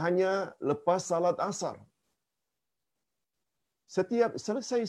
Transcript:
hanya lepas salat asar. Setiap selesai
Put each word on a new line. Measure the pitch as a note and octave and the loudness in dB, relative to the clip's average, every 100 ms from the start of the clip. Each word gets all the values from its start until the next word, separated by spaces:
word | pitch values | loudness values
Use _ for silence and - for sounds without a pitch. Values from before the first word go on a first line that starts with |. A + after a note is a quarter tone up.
hanya | E3+ F3+ F#3+ G3 F#3 - | 2 2 2 0 -2 -4
lepas | C3+ C#3+ - F3+ F#3 | -2 0 2 0 0
salat | E3+ F3 D#3 | 2 2 2
asar. | F#3 - D#3 G#2+ G#2 _ _ _ _ _ _ _ _ _ _ _ _ _ _ _ _ _ _ _ _ | -2 -2 -6 -8 -18 _ _ _ _ _ _ _ _ _ _ _ _ _ _ _ _ _ _ _ _
Setiap | - F#3 A#3 A3+ | -4 0 2 0
selesai | - - A#3+ A3+ A#3+ | 0 -6 -6 -2 -2